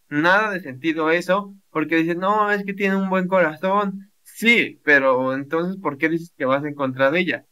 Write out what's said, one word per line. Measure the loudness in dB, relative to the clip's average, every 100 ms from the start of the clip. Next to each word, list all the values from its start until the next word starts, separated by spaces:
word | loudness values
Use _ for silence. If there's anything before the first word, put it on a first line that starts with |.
| _
nada | 0 4 4 2
de | -4
sentido | -8 -6 -4 -2 0
eso, | 0 2 -2 -2 -16 _
porque | -6 0 0
dicen, | 0 -2
"No, | 0 2 2
es | -2
que | -4
tiene | -2 0 0
un | 0
buen | 0 2
corazón". | 2 2 0 0 0 0 -6 -14 _
Sí, | -20 -2 2 2 0 -4
pero | 2 4 4 2 0
entonces, | -4 -4 -4 -4 -4
¿por | -6 -2
qué | -2
dices | -2 -6
que | _ -2
vas | 0
en | -2
contra | -4 -6 0 2
de | 2
ella? | -2 -4 -10